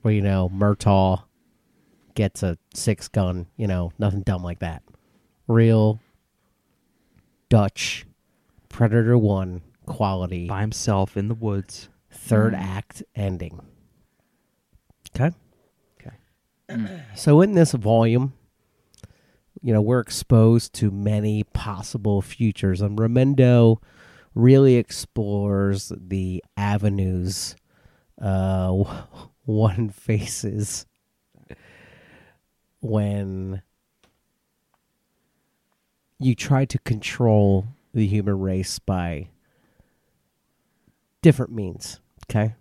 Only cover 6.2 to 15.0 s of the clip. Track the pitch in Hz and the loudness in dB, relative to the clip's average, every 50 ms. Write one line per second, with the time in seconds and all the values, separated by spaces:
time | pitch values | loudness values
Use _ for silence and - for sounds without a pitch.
6.2 | _ _ _ _ _ _ _ _ _ _ _ _ _ _ _ _ _ _ _ _ | _ _ _ _ _ _ _ _ _ _ _ _ _ _ _ _ _ _ _ _
7.2 | _ _ _ _ _ _ - 110 101 98 _ - - - - - - - _ _ | _ _ _ _ _ _ 2 2 2 2 _ -6 -8 -8 -8 -10 -14 -20 _ _
8.2 | _ _ _ _ _ _ _ _ _ _ - - 120 110 107 120 110 113 123 120 | _ _ _ _ _ _ _ _ _ _ -2 0 0 2 2 2 2 4 4 4
9.2 | 110 104 98 98 95 92 90 87 - - _ _ _ - - - 107 98 98 92 | 4 2 0 0 -4 -6 -8 -12 -14 -18 _ _ _ -16 -6 -4 -2 -2 -2 -2
10.2 | 92 87 90 87 87 85 98 95 104 110 107 - - - 104 95 98 - - 101 | -4 -6 -6 -8 -6 -6 -6 -4 -4 -6 -6 -6 -2 -2 0 0 0 -2 -4 -6
11.2 | 98 107 113 110 113 107 101 98 95 - - - - - _ _ _ _ - - | -4 -4 -6 -4 -4 -4 -4 -4 -6 -8 -16 -20 -20 -20 _ _ _ _ -20 -20
12.2 | - - 117 104 107 - - 67 92 95 92 98 - _ - - - _ _ - | -4 0 2 2 2 2 0 -4 -8 -8 -8 -10 -12 _ -18 -20 -20 _ _ -6
13.2 | 101 98 92 85 85 82 82 - - - _ _ _ _ _ _ _ _ _ _ | -4 -4 -4 -6 -8 -12 -14 -18 -20 -20 _ _ _ _ _ _ _ _ _ _
14.2 | _ _ _ _ _ _ _ _ _ _ _ _ _ _ _ _ | _ _ _ _ _ _ _ _ _ _ _ _ _ _ _ _